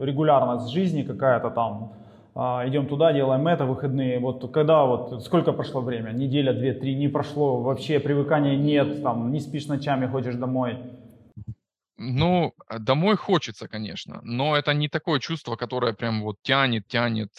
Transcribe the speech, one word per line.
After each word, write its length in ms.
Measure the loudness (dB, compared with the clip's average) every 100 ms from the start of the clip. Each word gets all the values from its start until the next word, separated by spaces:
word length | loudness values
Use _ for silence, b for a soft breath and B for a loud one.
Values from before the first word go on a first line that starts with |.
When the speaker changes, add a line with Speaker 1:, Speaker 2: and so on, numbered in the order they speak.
Speaker 1:
регулярность 680 | -4 0 4 6 4 -2 -2
жизни 320 | 0 0 0
какая-то 460 | -4 0 2 2 0
там, 420 | -2 -2 -4 -12 B B B B
а, 300 | -6 -4 -2 -2
идём 200 | -2 -2
туда, 240 | 4 4
делаем 320 | 4 2 2 2
это, 180 | 2 0
выходные. 540 | -2 -2 0 0 0
Вот 300 | -2 -4 -4
когда, 320 | 0 6 6 6
вот 380 | 2 -2 -10 0
сколько 260 | 2 2
прошло 280 | 0 -2 -4
время? 300 | -4 -4 -4
Неделя, 420 | -4 0 0 2
две, 200 | 2 0
три, 220 | -2 -2 0
не 140 | 0
прошло, 520 | 0 -4 0 0 2
вообще 380 | 0 -2 0 0
привыкания 560 | 2 0 2 2 4 2
нет, 480 | 2 2 2 0
там, 280 | -2 -2 -2
не 80 | -4
спишь 260 | -4 -8 -4
ночами, 400 | -4 -2 -2 0
ходишь 280 | -2 -4 -4
домой? 420 | -2 -2 -2 -4 -12 -18 -20 -20 -20 -18 -16 -16 _ _ _ -12
Speaker 2:
Ну, 560 | -4 2 2 2 0 -4 -12
а, 120 | -6
домой 360 | 0 2 4 2
хочется, 500 | 2 0 0 -12 -12
конечно, 520 | -10 -10 -10 -12 -14
но 320 | -8 -2 0 0
это 160 | 2
не 140 | 0 0
такое 300 | -4 -2 -2
чувство, 360 | -2 -8 -6 -6
которое 380 | -4 -2 -2
прям 280 | 0 -2 -2
вот 140 | -4 -8
тянет, 440 | 0 2 4 0 -2
тянет, 440 | -2 0 -2 -6